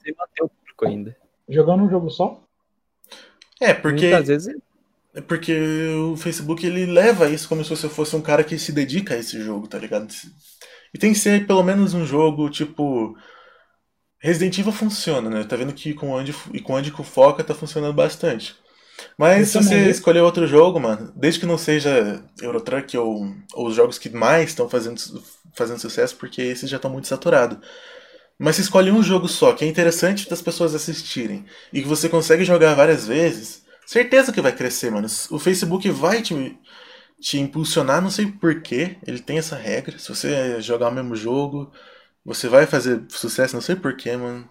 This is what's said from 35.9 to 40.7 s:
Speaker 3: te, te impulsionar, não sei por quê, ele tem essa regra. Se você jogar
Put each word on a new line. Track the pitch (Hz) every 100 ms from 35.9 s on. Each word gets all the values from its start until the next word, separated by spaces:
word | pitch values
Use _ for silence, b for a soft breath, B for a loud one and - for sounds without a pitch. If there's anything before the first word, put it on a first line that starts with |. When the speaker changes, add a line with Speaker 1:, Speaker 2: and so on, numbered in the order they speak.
| 135 160 226
Speaker 3:
te, | 226 151 127 - B B B B B _
te | - 143
impulsionar, | 139 160 156 160 135 151
não | 190
sei | 202 208
por | - 170 156
quê, | - 123 180 - -
ele | 123
tem | - 156
essa | 156 139
regra. | 107 110 135 -
Se | -
você | 117 139 143 127 117
jogar | 110